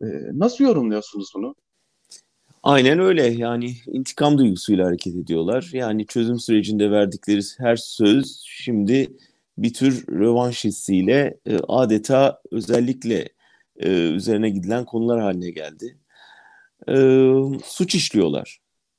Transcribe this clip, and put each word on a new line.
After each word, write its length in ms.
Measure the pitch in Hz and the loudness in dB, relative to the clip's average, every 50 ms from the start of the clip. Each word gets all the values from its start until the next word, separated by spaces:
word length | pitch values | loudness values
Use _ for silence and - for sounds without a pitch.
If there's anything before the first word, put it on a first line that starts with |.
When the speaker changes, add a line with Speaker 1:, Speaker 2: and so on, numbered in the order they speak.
Speaker 1:
E, 40 | - 110 80 73 - 53 87 | -10 -10 -8 -10 -10 -8 -4
nasıl 300 | 139 196 240 247 262 277 | -2 -2 0 0 2 2
yorumluyorsunuz 680 | 262 208 151 120 110 104 107 104 - - 101 98 - - | 2 2 2 0 -2 -2 -4 -6 -8 -12 -12 -12 -12 -10
bunu? 200 | - 226 269 294 _ _ _ _ _ _ _ _ _ _ _ - - _ _ _ _ _ _ _ _ - | -10 -10 -10 -12 _ _ _ _ _ _ _ _ _ _ _ -20 -20 _ _ _ _ _ _ _ _ 2
Speaker 2:
Aynen 360 | - 143 135 127 131 156 175 | 4 4 6 6 6 4 4
öyle. 280 | 185 190 180 160 135 | 4 4 4 4 2
Yani 460 | 117 117 117 117 117 120 120 120 123 123 120 - | 2 2 0 -2 -4 -4 -4 -6 -8 -10 -12 -14
intikam 500 | - - 131 131 - - - 151 147 147 | -10 -8 -8 -8 -6 -4 0 2 4 4
duygusuyla 480 | 139 131 107 92 87 - - 101 92 92 | 6 4 4 2 0 0 0 2 2 2
hareket 300 | 90 87 85 - 92 85 | 2 0 -2 -4 -8 -8
ediyorlar. 540 | 90 78 - 82 80 82 90 117 127 175 175 127 | -8 -6 -4 -2 -2 0 0 -2 -4 -4 -6 -8
Yani 320 | 127 123 110 107 107 104 | -6 -4 -4 -4 -4 -6
çözüm 340 | - - 123 113 117 123 117 | -4 -2 -2 -2 -2 -2 -4
sürecinde 520 | - - 113 107 95 101 107 101 104 104 | -2 0 0 2 2 0 -2 0 0 2
verdikleri 500 | 104 104 104 98 101 - - 101 104 101 101 - - | 2 2 2 0 -2 -6 -2 0 0 0 -2 -4 -8
her 180 | - 131 117 117 | -4 0 0 0
söz 680 | 117 - - - - 110 101 110 139 135 135 - - - | 0 -2 -8 -4 2 4 4 4 4 2 -2 -8 -20 -20
şimdi 600 | - - - - 127 117 104 101 98 127 135 131 - - - _ _ _ _ _ _ - | -20 -18 -12 -8 -4 -2 -2 0 2 2 0 0 -2 -6 -18 _ _ _ _ _ _ -10
bir 160 | - 107 117 117 | -6 -6 -4 -2
tür 340 | - 131 135 127 117 - | 0 0 0 0 0 -4
rövanş 580 | - - 85 104 117 120 123 123 123 120 - - | -6 -2 0 2 2 2 2 0 -2 -4 -4 -6
hissiyle, 720 | 104 - - - - 98 92 92 101 127 143 139 - - _ - | -6 -6 -6 -4 -2 0 0 2 2 2 2 2 0 -4 _ -6
e, 120 | - 110 85 - | -4 -4 -2 -2
adeta 760 | - 110 127 131 107 110 107 107 - 135 135 139 - - - - - | 0 0 2 2 2 2 0 0 2 2 4 4 2 0 -4 -12 -10
özellikle, 760 | - 113 92 104 120 120 123 127 127 - - 113 110 82 - - _ _ _ _ _ _ _ _ _ | -8 -8 -4 0 0 0 0 0 -4 -6 -4 -4 -4 -4 -4 -8 _ _ _ _ _ _ _ _ _
e, 120 | - - 90 | -6 -2 0
üzerine 600 | 95 85 85 82 78 95 92 117 110 104 110 110 | 0 2 0 0 -2 -2 -2 -2 0 0 0 -2
gidilen 360 | 98 98 87 95 113 123 120 | -2 -4 -4 -4 -4 -4 -4
konular 360 | - - 113 113 120 120 117 | -6 -4 -4 -2 0 0 0
haline 280 | 107 98 90 90 90 87 | 0 -2 -4 -4 -6 -10
geldi. 480 | 82 78 76 76 78 80 107 123 - _ _ _ _ _ _ _ _ _ _ _ _ _ _ _ _ _ - | -10 -12 -12 -14 -14 -16 -18 -18 -18 _ _ _ _ _ _ _ _ _ _ _ _ _ _ _ _ _ -6
E, 80 | - 131 135 131 131 131 131 131 131 131 135 135 135 135 - - | -2 2 4 4 6 6 6 6 6 4 2 0 -2 -4 -8 -12
suç 320 | - - - 185 185 - | -8 -4 -4 -2 -2 -2
işliyorlar 640 | 170 143 - - 107 90 78 73 - - - - _ _ _ _ _ _ _ _ | -2 -2 0 2 2 2 2 0 -4 -8 -10 -18 _ _ _ _ _ _ _ _